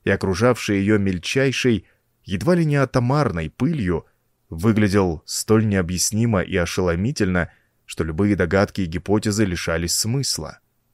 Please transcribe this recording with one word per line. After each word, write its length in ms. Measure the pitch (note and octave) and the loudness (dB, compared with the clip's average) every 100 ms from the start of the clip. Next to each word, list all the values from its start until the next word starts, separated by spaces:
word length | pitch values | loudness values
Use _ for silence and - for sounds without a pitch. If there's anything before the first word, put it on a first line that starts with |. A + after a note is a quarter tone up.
и 60 | - | -2
окружавшей 680 | G2 G2+ F2+ A#2+ A#2+ - G2 | 0 0 2 2 2 0 0
её 180 | G2 G#2+ | 2 2
мельчайшей, 880 | G2 F2+ - C3+ C3+ B2 B2+ A2+ - _ _ _ - | 2 -2 -2 0 0 0 0 0 -2 _ _ _ -8
едва 260 | F#3+ C3+ F3+ | -4 0 2
ли 100 | D#3+ | 2
не 100 | C#3+ | 2
атомарной 720 | C3+ C3+ A#2+ C#3+ C3 E2+ D#2+ | 0 0 0 2 0 -2 -6
пылью, 560 | - C3+ D#3+ F#2 E2 - _ _ _ _ | -2 -2 0 -2 -2 -6 _ _ _ _
выглядел 720 | E2 G#2 G#2+ G#2+ G2+ F#2 D#2 - | -2 2 2 2 2 2 -2 -8
столь 420 | - - G#2+ G#2+ | -10 2 2 4
необъяснимо 720 | G2+ E2+ F2+ - G#2 A#2 G#2 | 0 0 -2 -2 0 0 0
и 140 | E2 F#2 | 0 -2
ошеломительно, 960 | E2+ - F2+ E2+ G#2+ D3+ F#2+ F2+ D#2 _ _ _ _ | -2 -2 0 0 -2 -2 0 0 -2 _ _ _ _
что 180 | - | -6
любые 320 | D#2+ D#2 G#2 F#2+ | -6 0 0 2
догадки 460 | F2+ F#2+ G2+ - | 2 2 0 -2
и 40 | F2+ | -4
гипотезы 600 | E2+ - G#2 G#2+ G2+ G#2 | -6 0 0 0 0 0
лишались 500 | F2 - E2 E2+ - | -2 -4 -4 -2 -2
смысла. 640 | A2+ C3 C3 - D2+ - _ _ _ | -2 -2 -4 -6 -8 -16 _ _ _